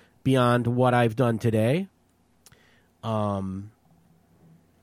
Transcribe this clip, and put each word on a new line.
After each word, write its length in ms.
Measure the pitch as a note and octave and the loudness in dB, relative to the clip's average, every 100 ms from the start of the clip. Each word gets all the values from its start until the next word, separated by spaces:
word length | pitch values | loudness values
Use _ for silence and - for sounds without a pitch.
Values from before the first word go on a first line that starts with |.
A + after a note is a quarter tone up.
| _ _ | _ _
beyond 440 | C3 C3 B2 B2 A#2 | 0 2 4 2 0
what 260 | B2 B2+ | 0 2
I've 220 | B2 A#2 A2 | 2 0 2
done 220 | A#2+ A2 | 0 0
today. 500 | A#2+ A2 A2 D#3+ G3 _ _ _ _ _ _ _ _ _ _ _ | 0 0 0 -2 -6 _ _ _ _ _ _ _ _ _ _ _
Um, 680 | A#2 A2 G#2 G2 F#2+ F#2+ G#2+ _ _ _ _ _ _ _ - _ _ _ | -6 -2 -2 -4 -6 -10 -12 _ _ _ _ _ _ _ -20 _ _ _